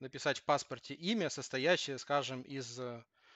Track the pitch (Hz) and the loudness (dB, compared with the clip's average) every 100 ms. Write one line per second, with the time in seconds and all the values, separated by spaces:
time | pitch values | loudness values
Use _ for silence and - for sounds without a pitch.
0 | 131 135 147 135 - 143 - 127 - 143 | -12 -2 0 2 4 4 2 -8 -10 -6
1 | 170 226 160 - 131 131 139 180 - 135 | -2 0 0 -2 -4 2 4 4 2 -4
2 | - 143 127 131 127 135 120 120 123 120 | 0 0 2 -4 -6 -6 -6 -6 -8 -8
3 | - _ _ | -14 _ _